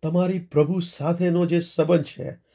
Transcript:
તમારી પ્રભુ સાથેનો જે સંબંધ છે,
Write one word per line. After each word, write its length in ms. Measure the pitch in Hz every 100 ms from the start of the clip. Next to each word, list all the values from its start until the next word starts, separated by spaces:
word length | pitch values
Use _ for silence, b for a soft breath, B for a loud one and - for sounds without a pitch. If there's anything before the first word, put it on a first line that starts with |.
તમારી 360 | 156 175 180 185
પ્રભુ 420 | 175 147 151 185
સાથેનો 640 | 175 - 143 170 180 170 175
જે 140 | 170
સંબંધ 440 | 170 - 156 170
છે, 340 | 143 - - - _